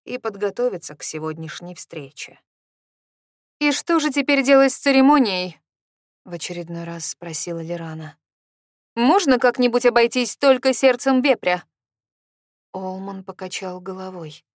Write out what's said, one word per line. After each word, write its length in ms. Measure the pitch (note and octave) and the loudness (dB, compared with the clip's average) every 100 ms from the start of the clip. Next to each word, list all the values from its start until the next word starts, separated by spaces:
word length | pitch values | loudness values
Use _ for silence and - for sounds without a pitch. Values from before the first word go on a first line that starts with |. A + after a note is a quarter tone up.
и 140 | - - | -12 -10
подготовиться 760 | A3+ G3 G3+ G3+ B3 F#3 - D#3 | -8 -6 -4 -2 -2 -4 -10 -12
к 80 | |
сегодняшней 720 | - D#3 D#3 D#3+ D#3+ - F3 F3 | -10 -8 -8 -8 -10 -12 -14 -16
встрече. 640 | - E3 C#3 - - - _ _ _ _ _ _ _ _ _ _ _ - | -14 -14 -14 -16 -18 -18 _ _ _ _ _ _ _ _ _ _ _ -4
«И 120 | D4 | -2
что 280 | C#4+ - E4+ | 0 0 0
же 120 | D4 | 0
теперь 320 | C#4 C#4 C#4 | -2 0 2
делать 300 | B3+ C#4 C4+ | 4 6 6
с 40 | - | 2
церемонией?» — 800 | C#4+ C4+ C4+ D4 A#3 F#3 F3+ - _ _ _ _ _ _ - | 2 4 6 6 4 0 -6 -10 _ _ _ _ _ _ -14
в 80 | |
очередной 500 | E3+ - F3 E3+ E3+ | -12 -10 -10 -10 -10
раз 240 | E3+ E3+ D#3+ | -10 -10 -12
спросила 540 | - E3+ D#3+ - E3+ | -12 -12 -10 -8 -8
Лирана. 560 | E3 E3+ E3 D#3+ D3+ - _ _ _ _ _ _ _ - | -8 -8 -8 -12 -14 -18 _ _ _ _ _ _ _ 0
«Можно 440 | A#3+ F#4+ F4 B3 | 4 4 4 4
как-нибудь 460 | B3 A#3+ B3 A#3 B3 | 4 2 2 4 4
обойтись 500 | A#3+ A#3 B3+ B3 - | 4 4 2 -4 0
только 380 | C#4 C4 C4 | 4 4 2
сердцем 480 | B3+ C4+ B3 C4+ C4 | 4 4 4 2 2
вепря?» 420 | C4 B3 - F3+ - _ _ _ _ _ _ _ _ _ _ | 4 2 0 -2 -4 _ _ _ _ _ _ _ _ _ _
Олман 500 | F#3+ F#3+ F#3+ G3 F#3+ | -10 -10 -8 -10 -12
покачал 560 | F#3+ F3+ F#3 - F#3+ F3+ | -12 -12 -12 -10 -10 -10
головой. 680 | F3+ F#3 F#3 F#3 D#3+ D3+ _ | -10 -10 -10 -12 -12 -16 _